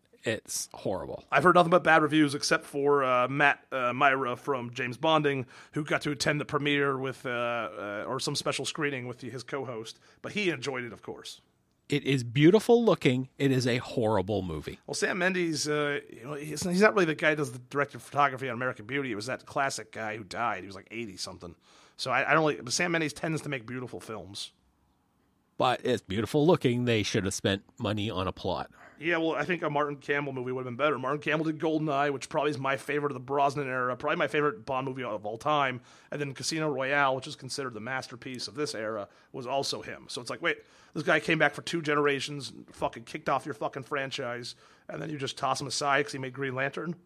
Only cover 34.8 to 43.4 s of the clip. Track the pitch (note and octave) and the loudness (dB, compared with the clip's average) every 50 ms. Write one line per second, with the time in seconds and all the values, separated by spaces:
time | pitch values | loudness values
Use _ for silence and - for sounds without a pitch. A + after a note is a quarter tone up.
34.8 | C3 C3+ C3 C3 B2 A2+ G#2+ G2 G#2 G#2 A2+ A#2 - D3+ D3+ D3 C#3 C3 B2+ A#2+ | -2 -4 -6 -6 -6 -6 -6 -6 -6 -6 -8 -2 0 2 2 4 2 2 0 -4
35.8 | - - - - - _ - D3 D3 C#3 B2+ - B2 - D#3+ D#3 D#3 D#3 C3+ B2+ | -10 -18 -20 -20 -12 _ -6 -6 -6 -6 -6 -6 -6 -4 -2 0 0 0 0 0
36.8 | C3+ C3+ C#3+ C#3+ C#3 C3+ C3 C3 - D3+ D3 - C#3+ B2+ - - C#3 B2+ A#2+ G#2 | 0 2 4 4 4 4 2 0 -4 -8 -12 -12 -10 -8 -6 -6 -6 -6 -6 -8
37.8 | G#2+ B2 C3 C3 B2 - C3+ A#2+ - C#3 B2+ A#2+ - - G2+ C#3+ D3+ D3 - G#2+ | -8 -6 -6 -6 -6 -8 -12 -14 -12 -12 -10 -8 -10 -8 -4 -4 -4 -4 -4 -4
38.8 | A2 G#2+ A2+ G#2 G2+ - _ _ _ _ - C3+ A#2+ A#2+ C3+ C#3 C#3 - C#3 G#2+ | -4 -4 -4 -6 -8 -10 _ _ _ _ -12 -10 -6 -4 -2 -2 -2 -2 -4 -6
39.8 | - - G2+ C#2 C2 - - C3 B2 - B2+ A2+ E3 E3+ D3 - - - - - | -8 -12 -14 -14 -14 -12 -12 -10 -8 -8 -8 -2 -2 -2 -2 -2 -6 -16 -20 -20
40.8 | - - - E3 C#3+ F3+ D#3+ D#3 - - E3 D#3 D3+ C3+ - - B2+ - - E3+ | -20 -10 -10 -4 0 2 2 2 2 0 2 4 2 2 2 -2 -6 -6 -4 -2
41.8 | D#3 D3 D3 D3 C#3+ C#3+ C#3 C3+ B2+ D3 D3 C#3+ B2 A2 - B1 - - - - | 0 2 2 4 4 2 2 0 -2 -6 -8 -10 -10 -12 -14 -16 -20 -20 -6 -4
42.8 | D3+ C#3 - A#2+ A2+ - - D3+ D3+ - C#3+ B2+ | -4 -4 -4 -8 -12 -12 -14 -6 -2 -2 -2 0